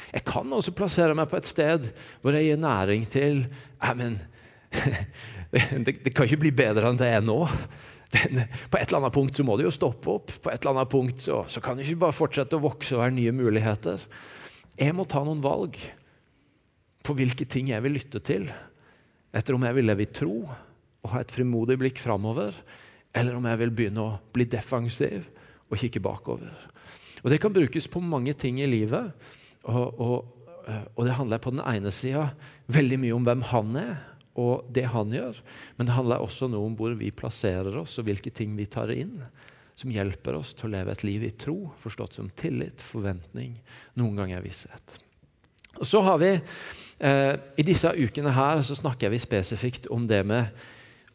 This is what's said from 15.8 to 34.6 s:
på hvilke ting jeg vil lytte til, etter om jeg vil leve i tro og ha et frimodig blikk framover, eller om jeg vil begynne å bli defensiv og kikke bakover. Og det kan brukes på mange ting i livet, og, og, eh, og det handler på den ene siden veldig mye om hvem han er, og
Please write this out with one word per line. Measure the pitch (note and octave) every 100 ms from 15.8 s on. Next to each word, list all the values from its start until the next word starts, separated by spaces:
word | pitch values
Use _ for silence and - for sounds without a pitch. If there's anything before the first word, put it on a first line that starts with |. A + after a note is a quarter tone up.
| - - _ _ _ _ _ _ _ _ _ _ -
på |
hvilke | C#3 B2+ B2 B2
ting | C3+ C3+
jeg | A2
vil | C3
lytte | C#3+ - G#2
til, | - F#3 D#3+ - - _ _ _ _ _ _ -
etter | - B2+
om | B2
jeg | C3
vil | A2+
leve | G2+ G#2
i | -
tro | D#3 D3
og | F3 B2+ - _ _ _ A2
ha | B2
et | B2
frimodig | - B2 A#2 A#2 C3
blikk | C3 C3
framover, | B2 G2+ G#2+ B2 G#3 F#3 - - - - _
eller | A#2 B2 B2
om | B2
jeg | A2+
vil | A#2 A2+
begynne | G#2+ G#2+ A2
å | G#2 -
bli | B2 A#2+
defensiv | A#2 - B2 A#2 - C#3 G3 E3 - - - -
og | G#2+
kikke | B2 -
bakover. | F#2 G2+ - A#1+ - - - - - - - -
Og | B2
det | D3+
kan | G#3+
brukes | G3 C3+ D#3+ -
på | F3+
mange | F3 D3 B2 C3+
ting | C3 B2+
i | C#3
livet, | A2+ G#2+ D3+ A3+ - - - - _ -
og, | A#2+ B2 A#2
og, | A#2 B2 - - - - -
eh, | G#2+ - -
og | A#2+
det | B2+
handler | B2+ A#2
på | C3
den | C3
ene | C#3+ A2 G2
siden | F#2 C3 C#3 D3 - - - -
veldig | C3+ C3 C3
mye | B2 A#2
om | A#2+
hvem | B2+ B2
han | A#2+ G#2+ B2+
er, | A#3 D#3+ - - _ -
og | A#2+ B2+